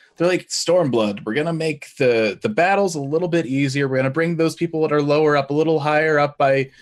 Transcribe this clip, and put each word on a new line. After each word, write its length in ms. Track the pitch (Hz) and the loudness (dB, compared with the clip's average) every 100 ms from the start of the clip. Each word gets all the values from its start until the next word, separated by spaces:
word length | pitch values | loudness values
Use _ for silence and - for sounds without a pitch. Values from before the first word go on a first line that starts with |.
| _ - | _ -4
they're 100 | 175 | -2
like, 220 | 180 - | -2 -4
"Stormblood, 760 | - - 180 147 120 107 101 87 | -8 0 2 2 0 0 -2 -6
we're 80 | |
gonna 200 | 123 165 | -4 -2
make 420 | 160 160 143 - - | -2 -4 -6 -12 -2
the, 400 | 131 113 110 95 | 2 2 0 -2
the 80 | 113 | -4
battles 460 | 107 175 196 196 160 | 0 2 2 0 -2
a 60 | |
little 280 | 139 156 175 | -4 -2 0
bit 160 | 170 139 | -2 -2
easier. 420 | 135 139 139 139 | -2 -2 -2 -2
We're 80 | 131 | 0
gonna 120 | 135 | 0
bring 260 | 147 165 165 | 0 -2 0
those 200 | 160 160 | -2 -2
people 260 | 170 160 | -6 -2
that 100 | 156 | 0
are 100 | 147 | 0
lower 360 | 143 147 156 143 | 2 2 4 2
up 120 | 135 | 0
a 40 | |
little 260 | 147 160 156 | 0 2 0
higher 400 | 147 151 156 147 | 2 0 2 2
up 180 | 143 - | 0 0
by, 320 | 139 135 135 - | 2 2 -2 -8